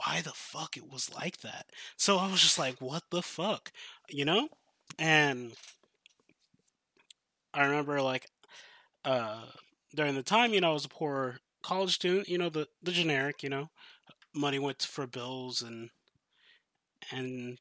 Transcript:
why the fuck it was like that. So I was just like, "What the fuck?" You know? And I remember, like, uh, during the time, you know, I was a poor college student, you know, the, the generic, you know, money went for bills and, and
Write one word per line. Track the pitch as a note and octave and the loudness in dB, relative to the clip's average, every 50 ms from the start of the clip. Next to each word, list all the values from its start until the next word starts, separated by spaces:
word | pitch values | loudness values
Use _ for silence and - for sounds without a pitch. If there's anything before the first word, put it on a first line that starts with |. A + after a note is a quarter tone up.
| - | -2
why | C#3 D3+ E3 | -2 0 -2
the | E3+ D#3+ - | -2 -4 -8
fuck | - - - - D#3 D#3+ - - - | -10 -12 -10 -10 -10 -10 -10 -10 -12
it | - C#3+ | -12 -12
was | C#3 C3 - - - | -8 -6 -6 -6 -6
like | - D3 F3 - - | -6 -8 -8 -8 -8
that. | - - - - - - - - - - - - | -12 -12 -12 -12 -14 -16 -18 -18 -18 -14 -4 2
So | - - G3+ F#3 | 4 4 4 4
I | F#3 G3 | 4 2
was | F#3+ F#3 | 4 6
just | - - - - | 6 8 6 6
like, | D3+ C3 B2+ - | 4 0 -2 -4
"What | C3 B2+ C#3+ E3+ - _ | -6 -6 -4 -6 -6 _
the | - F3 F3+ | -4 -4 -4
fuck?" | - - - - - G#3 - - - - - - - - - _ - | -4 -4 -4 -2 -2 -2 -2 -6 -12 -18 -18 -18 -18 -18 -20 _ -10
You | D3 C#3+ C#3 | -4 -2 0
know? | D3 E3+ G#3 C#4+ D#4+ - - _ _ _ _ _ - - - | 2 4 2 2 0 -4 -12 _ _ _ _ _ -16 -8 -2
And | D#3 D#3+ D#3 D3+ D3 C#3+ C3+ B2 B2 A#2 A2+ - - - - _ _ _ _ _ _ _ _ _ _ _ _ _ _ _ _ _ _ _ _ _ _ _ _ _ _ - - _ _ _ _ _ _ _ - | 2 4 6 6 6 4 2 -2 -6 -10 -12 -16 -18 -20 -20 _ _ _ _ _ _ _ _ _ _ _ _ _ _ _ _ _ _ _ _ _ _ _ _ _ _ -20 -20 _ _ _ _ _ _ _ 0
I | C#3+ C#3+ | 2 4
remember, | C#3 C#3+ D3 D3 C#3+ D3 C#3+ | 4 4 2 0 0 0 2
like, | C3+ C3 B2+ B2+ - - _ _ - - - - - - - - _ _ _ _ - | 2 2 0 -2 -4 -10 _ _ -20 -20 -20 -20 -20 -20 -20 -20 _ _ _ _ -2
uh, | C#3 C3 B2 A#2 A2 G#2+ A2+ A2+ A#2 - - - _ _ _ _ _ - | 0 0 2 0 -2 -6 -8 -12 -16 -20 -20 -20 _ _ _ _ _ -4
during | C#3+ D3+ D3 C#3 | 0 0 0 0
the | C3+ B2+ | 0 0
time, | - G3 A3+ A#3+ A#3+ G#3+ | 2 4 6 6 6 4
you | G3+ | 4
know, | F#3 E3 | 4 4
I | D#3 | 4
was | D3 C#3 | 2 0
a | - | -6
poor | - - D#3+ D3 C#3 C3+ C3+ B2+ B2 B2+ - _ _ _ - | -6 -4 -2 -2 0 0 -2 -2 -4 -8 -14 _ _ _ -6
college | - F#3 F#3+ F#3+ F#3 F3+ | -2 -2 0 0 2 0
student, | - - F3+ F3+ G3 - - | 0 2 2 2 2 2 0
you | F3 F3 | 0 0
know, | F3 E3+ | 0 0
the, | D#3 D#3 D3+ - _ _ - | -2 -2 -4 -4 _ _ -6
the | E3+ | -2
generic, | F3+ E3+ E3+ D#3+ D3 C3 C3+ C#3+ D3 - - | 0 0 2 2 2 2 2 0 -2 -4 -6
you | C#3 | -4
know, | C#3 C#3 C#3+ D#3 _ - - - - - _ - - _ _ _ - | -4 -4 -6 -8 _ -18 -20 -20 -20 -20 _ -20 -20 _ _ _ -4
money | D3 C#3+ C#3+ C#3 C#3 | -2 0 0 0 0
went | C#3 C#3 C3 - - | 0 -2 -2 -4 -6
for | - - - C3+ B2+ | -6 -4 -6 -8 -6
bills | A#2+ C3 A#2+ B2+ C3 C3 B2+ B2 A#2+ A#2 | -8 -8 -8 -6 -6 -8 -8 -6 -6 -6
and, | A#2+ A#2 A2+ A2+ A2+ A#2 - _ _ _ _ _ _ _ _ _ _ _ _ _ _ _ _ _ _ _ _ _ - - | -6 -6 -8 -12 -12 -14 -16 _ _ _ _ _ _ _ _ _ _ _ _ _ _ _ _ _ _ _ _ _ -14 -10
and | B2+ B2+ C3 B2+ B2+ B2+ A#2+ B2 B2 B2 | -6 -6 -6 -4 -6 -6 -8 -8 -10 -8